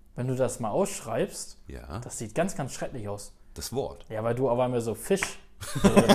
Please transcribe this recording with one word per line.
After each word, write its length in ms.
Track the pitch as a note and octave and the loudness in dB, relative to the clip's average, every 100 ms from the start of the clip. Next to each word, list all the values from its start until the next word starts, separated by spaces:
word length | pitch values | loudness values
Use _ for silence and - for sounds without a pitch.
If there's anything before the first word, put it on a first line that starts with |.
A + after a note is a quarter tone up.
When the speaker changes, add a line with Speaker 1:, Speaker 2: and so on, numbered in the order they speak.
| - - | -14 -6
Speaker 1:
wenn 120 | B2 | -2
du 80 | B2+ | 2
das 240 | B2 - | 0 0
mal 100 | A2+ | -2
ausschreibst, 840 | B2 G3 - A2+ A#2 G3+ - - - - | 0 0 -2 -4 -2 -2 -4 -12 -14 -14
Speaker 2:
Ja. 300 | C2+ A#1+ F2+ | -12 -8 -8
Speaker 1:
das 180 | B2 - | -8 -8
sieht 160 | A2 | -6
ganz, 200 | - F#3 | -2 -2
ganz 180 | - C3 | -2 -6
schrecklich 340 | - - B2+ G#2 | -6 -8 -6 -8
aus. 240 | G2+ - - - | -8 -10 -18 -18
Speaker 2:
Das 180 | - - | -12 -6
Wort? 320 | A#2+ - - - | -4 -4 -6 -8
Speaker 1:
Ja, 120 | A2 | -4
weil 120 | A2+ | -2
du 140 | A#2+ C3 | 2 2
auf 100 | A#2+ | 2
einmal 200 | B2 B2 | 2 2
so 120 | A2+ | 0
Fisch 280 | G#2 - F#3+ - - - - - - | -4 0 0 0 -6 -16 -14 -6 4
drin 220 | G3 G3+ - | 6 8 8